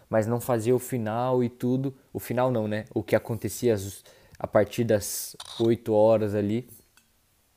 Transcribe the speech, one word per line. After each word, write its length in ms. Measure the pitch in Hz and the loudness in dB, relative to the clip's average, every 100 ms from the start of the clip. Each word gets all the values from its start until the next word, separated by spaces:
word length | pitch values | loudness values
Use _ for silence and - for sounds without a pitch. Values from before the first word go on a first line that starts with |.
| _ | _
mas 180 | 110 107 | 0 0
não 140 | 120 | -2
fazia 340 | 123 117 113 | 0 0 2
o 40 | 123 | 0
final 640 | - 127 107 117 127 127 | 0 -4 -4 -4 0 0
e 60 | 120 | 0
tudo. 460 | - 123 131 135 131 _ | -2 -2 -2 -4 -8 _
O 60 | 107 | -12
final 320 | - 120 127 | -6 -2 0
não, 160 | 117 107 | 0 -2
né? 180 | 107 - | -4 -4
O 80 | 113 | -6
que 140 | - | 0
acontecia 600 | 110 - 113 104 - 120 | 0 0 -6 -8 -2 0
às, 280 | 104 98 - - _ _ - | 0 -2 -12 -20 _ _ -12
a 80 | |
partir 380 | - 110 104 - | 0 2 2 0
das 540 | 113 104 - - - - - - | 0 0 0 -8 -10 -14 -16 -2
oito 340 | 117 113 117 | 0 2 2
horas 400 | 107 110 110 107 | 4 6 6 2
ali. 340 | 104 104 113 131 - _ _ _ _ _ _ _ | 0 0 -2 -6 -18 _ _ _ _ _ _ _